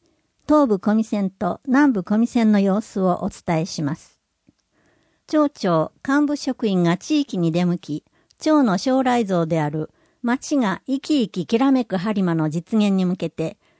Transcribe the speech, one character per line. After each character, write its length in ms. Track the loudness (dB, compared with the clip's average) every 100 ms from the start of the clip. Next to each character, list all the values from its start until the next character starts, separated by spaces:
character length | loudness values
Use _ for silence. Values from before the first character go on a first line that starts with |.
| _ _ _ _ 0
東 180 | 2 4
部 120 | 0
古 180 | 0 0
見 80 |
線 260 | 0 -2 -4
と 300 | -4 -6 -6 0
南 260 | 2 4
部 100 | 2
古 160 | 0 0
見 80 | 0
線 260 | 2 2
の 80 | 4
様 200 | 2 0
子 200 | -4 -2
を 220 | 0 0
お 60 | -4
伝 320 | -8 -4 -2
え 60 | -4
し 160 | -4
ま 140 | -6 -6
す。 220 | -12 _ _ _ _ _ _ _ _ _ _ _ -2
町 220 | 0 0
長、 420 | 0 0 0 0 _ -2
幹 200 | 0 0
部 100 | -2
職 300 | -6 -4 0
員 160 | 2
が 140 | 2 0
地 240 | -2 -2
域 180 | -2 -2
に 140 | -2
出 120 | 0
向 140 | 0 -2
き、 260 | -6 -10 _ _ _ -6
町 240 | 0 2
の 160 | 2 0
将 240 | 0 0
来 220 | 2 0
像 220 | 0 0 0
で 140 | 0
あ 100 | -2
る 200 | -4 -8 _ _ _
町 340 | -4 -4 -2 0
が 260 | 0 -2 -4
生 140 | -6
き 220 | -2 -2
生 40 | -2
き 180 | -4 -2
き 120 | 2
ら 120 | 2
め 140 | 2
く 120 | 0 -4
播 260 | -2 -2
磨 120 | 0
の 160 | 0 0
実 280 | -4 -2 0
現 120 | 2
に 140 | 2
向 120 | 0 -2
け 140 | -6
て、 280 | -6 -8 -8 _